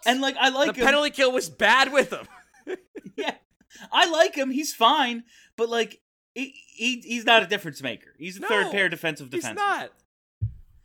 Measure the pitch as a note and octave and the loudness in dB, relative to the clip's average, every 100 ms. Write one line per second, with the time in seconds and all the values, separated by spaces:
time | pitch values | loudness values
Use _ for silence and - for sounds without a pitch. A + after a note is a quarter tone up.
0 | A3+ C4 C4+ - C4 C4 C#4+ A3+ B3 D4 | 0 0 0 0 0 2 0 2 2 2
1 | D4 C#4+ C4 B3+ - - G#3+ B3+ C#4 C#4 | 2 2 2 2 -4 0 4 4 4 2
2 | - C#3 A2+ - _ _ - F#4 _ - | 0 -2 -12 -20 _ _ -12 -12 _ -20
3 | - - - - _ _ _ - - C4+ | -16 -8 -6 -8 _ _ _ -20 -2 2
4 | F4 D#4 F4 D4 C4 C4 - - A3+ D4+ | 2 4 2 0 -4 -4 -6 2 4 4
5 | B3 A#3 - _ _ - A#3 A#3 A3+ - | 0 -4 -12 _ _ -6 -2 -2 -4 -6
6 | _ _ _ A#3+ C4+ - _ - A#3+ A#3+ | _ _ _ -12 -12 -14 _ -6 -6 -4
7 | - A#3+ A3+ A3+ F3 G3+ E3 - C3+ G#2 | -6 -4 4 4 4 -4 -6 -8 -10 -10
8 | _ - E3+ F#3+ F#4 G#3+ G3 G3+ F3+ D#3+ | _ -16 -14 -10 -2 0 0 0 -2 -2
9 | E3 D3 C3 E4+ A#2+ F#4+ G4+ D#4+ C4+ _ | -6 -6 -8 -8 -6 -4 -4 -4 -8 _
10 | _ _ _ - - - - _ | _ _ _ -8 -8 -8 -20 _